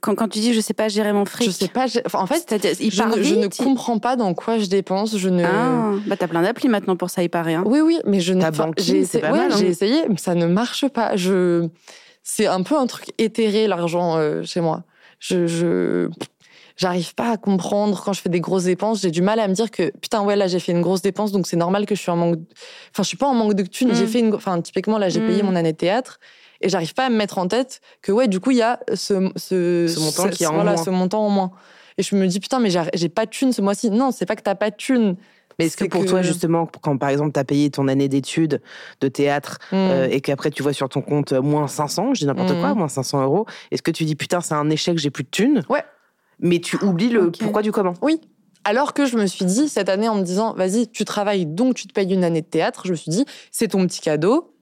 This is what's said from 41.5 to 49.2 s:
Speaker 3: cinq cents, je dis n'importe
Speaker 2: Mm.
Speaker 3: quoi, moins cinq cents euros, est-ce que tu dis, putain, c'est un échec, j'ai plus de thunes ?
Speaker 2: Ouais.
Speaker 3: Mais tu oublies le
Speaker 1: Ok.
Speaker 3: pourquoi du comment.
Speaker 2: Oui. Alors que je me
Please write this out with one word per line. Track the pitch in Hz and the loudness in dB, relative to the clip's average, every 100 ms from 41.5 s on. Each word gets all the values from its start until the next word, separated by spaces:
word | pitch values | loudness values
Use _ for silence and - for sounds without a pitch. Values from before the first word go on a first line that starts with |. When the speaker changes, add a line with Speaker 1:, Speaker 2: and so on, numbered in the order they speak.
| 147 143 | 0 0
Speaker 3:
cinq | - 147 | -2 -4
cents, | - 220 | -2 0
je | 269 | 0
dis | 143 | 0
n'importe | 131 - | 0 0
Speaker 2:
Mm. | 175 | 0
Speaker 3:
quoi, | 170 | 0
moins | 208 156 | 0 0
cinq | - | -2
cents | 127 139 | -2 0
euros, | 131 160 226 - - | 2 0 -2 -8 -8
est-ce | - | -4
que | - | -2
tu | 165 160 | -2 -2
dis, | 151 | -2
putain, | - 180 | -2 -2
c'est | 170 | -2
un | 151 147 | -2 0
échec, | 156 - 170 | 0 0 0
j'ai | 147 | -2
plus | - | -4
de | 135 | -8
thunes ? | - 226 285 151 | 0 2 2 2
Speaker 2:
Ouais. | - - _ _ _ _ _ | -2 -4 _ _ _ _ _
Speaker 3:
Mais | 175 175 | 0 0
tu | 170 160 | 0 -2
oublies | 202 170 233 | 0 2 2
le | 233 175 | 4 2
Speaker 1:
Ok. | 165 | 0
Speaker 3:
pourquoi | 220 208 | -2 0
du | 214 | 0
comment. | 214 185 175 | 0 -2 0
Speaker 2:
Oui. | 277 320 - _ _ _ | 0 0 -4 _ _ _
Alors | - 220 285 | -2 0 0
que | - | 0
je | 277 | 0
me | 233 | 2